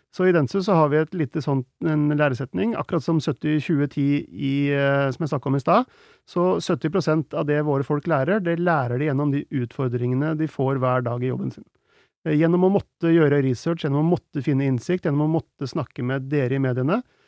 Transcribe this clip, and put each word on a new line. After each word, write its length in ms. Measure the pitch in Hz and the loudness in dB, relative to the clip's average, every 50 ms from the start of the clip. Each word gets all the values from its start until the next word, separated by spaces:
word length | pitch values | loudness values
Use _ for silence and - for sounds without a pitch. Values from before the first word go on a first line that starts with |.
| _ _ - | _ _ -4
Så 140 | - 185 185 | 0 2 4
i 40 | |
Dentsu 280 | 175 165 143 113 - 196 | 4 4 2 0 0 -2
så 120 | 180 214 196 | 0 2 4
har 120 | 165 156 147 | 4 4 4
vi 80 | 143 151 | 2 2
et 120 | 160 156 | 0 0
lite 300 | - 180 151 123 - 160 | -2 -4 -4 -2 -4 -4
sånt, 240 | 135 156 139 135 127 - _ - | -2 0 -2 -2 -2 -6 _ -4
en 260 | 175 165 156 151 147 147 | -2 0 2 2 2 2
læresetning, 640 | 151 147 151 143 127 117 135 - - 180 196 233 226 | 2 2 2 0 0 -2 -6 -6 -4 -4 -2 -2 -2
akkurat 260 | - - - 190 160 | -4 -4 -4 -4 -2
som 160 | 123 - 165 160 | 0 0 0 0
sytti 380 | - - 127 - - 151 151 151 | 0 -2 -4 -2 -2 -2 0 0
tjue 300 | - - 165 139 143 139 | 0 0 0 0 0 -2
ti 340 | - 151 139 143 143 143 - - | -2 -2 0 0 0 0 -2 -6
i, 400 | 85 - 143 135 135 143 143 143 | -8 -6 -4 -2 0 0 0 0
eh, 400 | 143 139 139 139 139 139 139 135 | 0 2 2 2 2 2 0 0
som 160 | 127 - 170 | -2 -4 -4
jeg 40 | 143 | -4
snakket 160 | 160 135 - | -4 -2 -2
om 100 | 135 135 | -2 -2
i 20 | 139 | 0
stad. 280 | - 156 175 220 254 - _ _ - - - _ _ | 2 2 2 2 2 -2 _ _ -20 -20 -20 _ _
Så 380 | - - 175 175 185 180 170 | -6 -2 0 0 0 0 0
sytti 260 | - - 175 131 - 156 | 0 -2 -2 -2 -2 -2
prosent 460 | 165 190 - 160 156 160 143 - - | -2 0 0 2 0 0 0 -2 -4
av 120 | 151 160 | -4 -2
det 180 | 147 147 147 151 | 0 0 0 0
våre 180 | 151 143 139 135 | 0 0 0 0
folk 200 | - 151 147 - | -2 -2 -2 0
lærer, 360 | 170 160 139 131 160 196 220 | 0 0 0 2 0 0 0
det 200 | 180 170 170 165 | 0 -2 -2 0
lærer 360 | 175 180 165 147 127 120 123 127 | 0 2 2 2 0 0 -2 -2
de 60 | 147 | 0
gjennom 260 | 156 135 135 147 147 | 0 0 0 0 0
de 120 | 135 139 - - | 0 -2 -2 -4
utfordringene 840 | - 131 123 117 - - 135 127 120 123 123 123 127 131 147 160 160 151 | -4 -4 -4 -4 -4 -4 -2 -2 -2 -2 -2 0 0 0 0 -2 -2 -2
de 80 | 156 | -4
får 320 | 156 - - 131 131 135 131 | -4 -2 -2 -2 0 0 0
hver 240 | 127 127 127 127 | 0 2 2 0
dag 180 | 123 120 120 123 | 0 -2 -4 -4
i 100 | 123 131 | -4 -4
jobben 180 | 123 131 135 127 | -4 -4 -6 -8
sin. 120 | 117 - - _ _ _ _ _ _ _ _ _ _ _ - | -8 -10 -16 _ _ _ _ _ _ _ _ _ _ _ -4
Eh, 60 | 165 151 147 | 0 2 2
gjennom 240 | 165 165 170 180 | 4 4 4 4
å 80 | 185 185 | 4 2
måtte 400 | 196 208 - _ _ _ 175 165 | 2 0 -2 _ _ _ 0 2
gjøre 320 | 165 170 156 143 139 143 | 4 6 6 4 4 2
research, 400 | 131 135 123 - - 165 170 165 | 2 0 0 -2 -2 -4 -4 -2
gjennom 240 | - 143 139 147 156 | -2 -2 0 0 2
å 100 | 170 175 | 2 0
måtte 240 | 160 - _ - 151 | 0 -2 _ -8 -4
finne 220 | 123 156 139 135 | -2 0 0 2
innsikt, 400 | 139 135 131 120 - - 180 185 | 2 0 0 -2 -2 -2 -4 -2
gjennom 240 | - 170 143 147 151 | -2 -2 0 0 0
å 140 | 156 160 160 | 0 0 -2
måtte 240 | - _ _ - 139 | -4 _ _ -10 -10
snakke 380 | 127 - 165 135 - - - 123 | -6 -6 -6 -8 -8 -8 -6 -4
med 240 | 123 131 139 131 135 | -4 -4 -4 -4 -2
dere 240 | 147 147 131 120 | -2 0 0 0
i 60 | 135 139 | 0 0
mediene, 440 | 135 131 123 127 127 139 190 247 - _ _ _ _ | 0 0 0 0 0 0 0 -2 -4 _ _ _ _